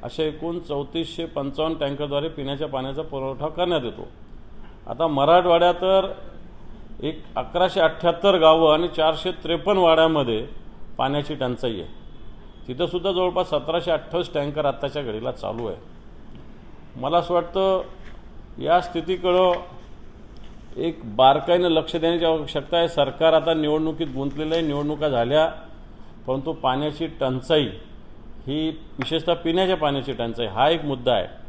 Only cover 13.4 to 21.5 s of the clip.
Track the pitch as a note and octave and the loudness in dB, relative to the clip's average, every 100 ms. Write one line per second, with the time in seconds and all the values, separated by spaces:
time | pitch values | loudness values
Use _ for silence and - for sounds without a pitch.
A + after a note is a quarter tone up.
13.4 | F3 D3 B2+ E3 E3+ D#3 - E3+ E3+ D#3 | 0 -2 0 -2 0 -2 -2 -4 -2 -2
14.4 | C#3+ D3 C#3+ C3+ C#3 C#3+ C3 G#2+ B2 B2+ | -2 0 -2 -2 -4 -4 -6 -4 -6 -6
15.4 | G2 A2+ A2+ E2 - - - - - - | -6 -6 -6 -8 -12 -18 -18 -18 -16 -16
16.4 | - - - - - B2 C3 E3+ E3+ F3 | -16 -16 -18 -18 -16 -6 2 2 4 0
17.4 | E3+ G3 F#3+ F#3+ - - - - - - | 2 0 2 2 -2 -12 -14 -14 -16 -16
18.4 | - - C#3 F3 - E3+ D#3+ F#3 F3+ F3+ | -16 -6 4 4 4 -6 -2 -2 2 4
19.4 | F#3 F3 - - - - - - - - | 4 2 -4 -16 -16 -16 -16 -18 -18 -16
20.4 | - - - - D#3+ - A#2 G#2 C3 C#3 | -16 -16 -12 -4 -4 -4 -8 6 6 6
21.4 | D#3 | 4